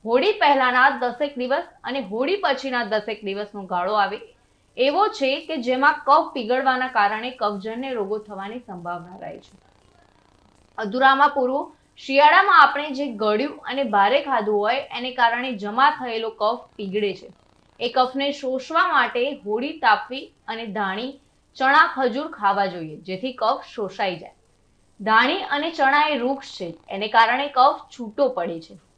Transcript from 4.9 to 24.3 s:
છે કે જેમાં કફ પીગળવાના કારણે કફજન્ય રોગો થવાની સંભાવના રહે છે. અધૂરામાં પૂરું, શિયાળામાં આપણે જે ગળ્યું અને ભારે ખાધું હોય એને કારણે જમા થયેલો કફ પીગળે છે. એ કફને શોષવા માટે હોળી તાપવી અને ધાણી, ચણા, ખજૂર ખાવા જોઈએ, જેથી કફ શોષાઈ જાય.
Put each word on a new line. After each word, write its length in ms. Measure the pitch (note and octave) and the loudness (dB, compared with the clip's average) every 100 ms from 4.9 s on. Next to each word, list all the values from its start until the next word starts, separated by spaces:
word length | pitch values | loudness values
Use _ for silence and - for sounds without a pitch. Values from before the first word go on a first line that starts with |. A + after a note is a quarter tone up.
| D#4+ G#4 | 2 0
છે 320 | G#4 C4+ D4 | 0 -2 -2
કે 160 | E4 D#4+ | -6 -6
જેમાં 380 | A#3+ B3+ C#4+ D4 - | -2 2 2 2 4
કફ 260 | C4+ E4 | 4 4
પીગળવાના 560 | C#4 A3 B3+ C4+ B3+ B3+ | -6 -2 0 0 0 -2
કારણે 420 | A#3 G3+ A3 B3 | 0 0 0 -8
કફજન્ય 640 | B3 G#3 G3+ G#3+ A#3 C4+ | -4 -4 -4 -8 -8 -6
રોગો 260 | A#3+ G3 G#3+ | -6 -4 -6
થવાની 400 | G#3 F#3+ G3 A#3+ | -8 -12 -12 -12
સંભાવના 580 | A3+ F3+ F3 F3 E3+ F#3+ | -14 -12 -10 -10 -12 -16
રહે 220 | E3+ E3 | -16 -16
છે. 200 | - _ _ _ _ _ _ _ _ _ _ _ _ - | -20 _ _ _ _ _ _ _ _ _ _ _ _ -10
અધૂરામાં 520 | G#3+ B3 C4+ C4+ C#4+ | -6 2 4 6 4
પૂરું, 460 | C#4+ B3+ C4+ - _ _ - | 4 0 -2 -4 _ _ -18
શિયાળામાં 640 | - C4+ D4+ F4 G4+ E4+ | 0 6 8 6 6 6
આપણે 300 | C#4 C#4+ D4+ | 6 4 -6
જે 160 | C4 C#4+ | -6 -6
ગળ્યું 540 | G#3+ G#3+ G#3+ C#4+ - | -2 0 0 -2 -6
અને 240 | - C4 | -8 -6
ભારે 380 | B3+ G#3 G3+ C#4 | 0 2 4 2
ખાધું 320 | C#4+ B3 G#3 | 0 -2 0
હોય 220 | G#3 G#3 G#3 | 0 0 -2
એને 340 | - A#3+ B3+ | -4 -10 -8
કારણે 420 | B3+ A#3 A#3+ B3+ | 0 2 2 -6
જમા 380 | G#3+ G#3 A3+ C#4+ | -6 -6 2 2
થયેલો 400 | D4+ B3+ A3+ A3 | 2 -6 -6 -6
કફ 300 | A3 G#3+ A#3+ - - | -2 -2 -2 -10 -12
પીગળે 380 | G3+ G3 G#3 | -6 -2 -4
છે. 180 | F#3 - _ _ _ _ _ | -6 -16 _ _ _ _ _
એ 80 | A#3+ | -2
કફને 440 | C4 B3+ C4+ C#4 | 0 0 0 -4
શોષવા 560 | C#4+ C4 C4 - D#4+ F#4 | -4 -6 -6 -2 0 2
માટે 520 | D4 A#3 A#3+ C4+ C#4+ G3+ | 2 0 -2 -4 -4 -6
હોળી 320 | A3 C#4+ D#4+ | -4 -4 0
તાપવી 540 | B3 G#3 - C4 - _ - | 2 2 0 -14 -14 _ -12
અને 180 | A3+ A3+ | -10 -8
ધાણી, 540 | G3+ F#3+ G3 B3+ - _ _ _ - | -6 -4 -4 -8 -12 _ _ _ -2
ચણા, 360 | C4 D4 E4+ C4 | 4 4 4 2
ખજૂર 340 | B3+ A#3 D#4 | -2 -2 -8
ખાવા 360 | G#3+ G3+ G3 G3 | -2 0 2 -2
જોઈએ, 300 | F3 D#3+ D3+ | -4 -10 -12
જેથી 360 | - F#3 B3+ | -10 -8 -8
કફ 300 | B3 A3 C4+ - | -2 -2 -2 -6
શોષાઈ 420 | - G3 - G3 E3 | -8 -8 -4 -4 -4
જાય. 180 | - | -14